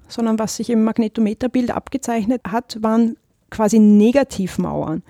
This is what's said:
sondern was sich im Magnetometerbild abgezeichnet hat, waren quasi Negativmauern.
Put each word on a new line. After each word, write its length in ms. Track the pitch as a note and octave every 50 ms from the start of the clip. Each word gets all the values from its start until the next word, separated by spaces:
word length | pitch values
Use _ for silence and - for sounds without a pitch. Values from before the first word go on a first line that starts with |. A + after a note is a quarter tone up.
| _ _
sondern 300 | - - A3+ A3+ A3 A3
was 180 | A3 G3 -
sich 140 | - A3+ -
im 140 | A#3+ A3 A3
Magnetometerbild 880 | A3 A3 - A3+ G#3+ - - A3 G3+ A3 - B3+ B3 - B3+ A#3+ A#3
abgezeichnet 720 | - - - - - B3+ - - A#3 A3+ G3+ G#3 C4 A#3+ - F3+
hat, 300 | F#3+ A#3 A#3+ - - A3
waren 360 | G#3+ A3 A3 A3+ A#3 A3+ A#3 - _ _ _ _ _ _
quasi 280 | - - A3 G#3 A3 A3
Negativmauern. 1200 | G#3+ G#3 G#3 G#3 G#3 A#3 A#3+ C#4 C4+ - - - F#3+ F3 - - F3+ D#3+ D3 D3+ D3 D#3 D#3 F3 -